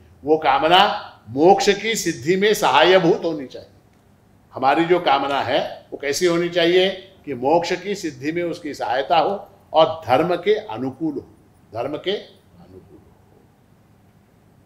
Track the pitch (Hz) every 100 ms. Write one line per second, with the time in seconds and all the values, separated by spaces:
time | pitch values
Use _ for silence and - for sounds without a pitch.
0 | - _ 139 156 151 135 156 180 208 -
1 | - - - 127 165 196 - 196 214 226
2 | 170 151 127 185 208 208 156 131 170 185
3 | 170 - 170 156 127 107 - _ _ _
4 | _ _ _ _ _ 120 131 147 165 175
5 | 165 139 143 139 113 151 - - - -
6 | 139 143 180 170 175 170 170 180 185 190
7 | - _ - 123 131 196 - 180 185 196
8 | 165 131 139 170 175 151 147 131 113 123
9 | 139 170 156 202 - - _ 156 156 -
10 | - 135 170 170 190 214 - 113 131 -
11 | 160 139 95 _ _ _ _ 107 131 147
12 | 180 208 - - _ _ - 185 - 349
13 | _ _ _ _ _ _ _ _ _ _
14 | _ _ _ _ _ _